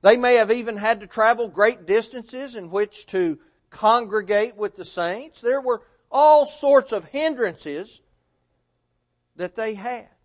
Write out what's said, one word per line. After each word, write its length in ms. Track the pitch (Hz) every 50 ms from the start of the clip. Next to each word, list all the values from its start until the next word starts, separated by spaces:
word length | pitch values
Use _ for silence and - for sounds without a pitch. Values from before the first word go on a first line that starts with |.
They 160 | - 190 226
may 200 | 247 247 247 247
have 140 | 233 220 202
even 260 | 226 247 226 226 220
had 240 | 202 208 220 233 220
to 60 | 208
travel 400 | 185 - 226 214 220 240 226 240
great 380 | 208 151 175 208 226 247 - 175
distances 720 | 160 196 220 226 - - 254 226 - - 254 277 269 240
in 160 | 220 185 165
which 340 | 175 202 208 202 _ - -
to 300 | - - 185 180 165 156 - _ _ _ _ _ _
congregate 840 | - - - 214 233 240 233 202 196 214 196 180 208 208 214 240 220
with 200 | 202 208 202 _
the 80 | - 175
saints. 580 | - - 180 175 170 185 220 277 320 _ -
There 200 | - 233 262 277
were 220 | 262 254 240 220 _ _ _ _ _ _
all 360 | - 262 294 302 302 302 285
sorts 440 | 277 - - - 277 285 269 262 -
of 140 | 226 202 165
hindrances 960 | - - 277 311 320 302 247 233 190 165 - - 156 143 151 196 - - _ _ _ _ _ _ _ _ _ _ _ _ _ _ _ _ _ _ _ _ _ _ _ _ _ _ _ _
that 200 | - 180 175 _
they 200 | - 220 220 220
had 320 | 202 190 240 247 233 214 _ _ _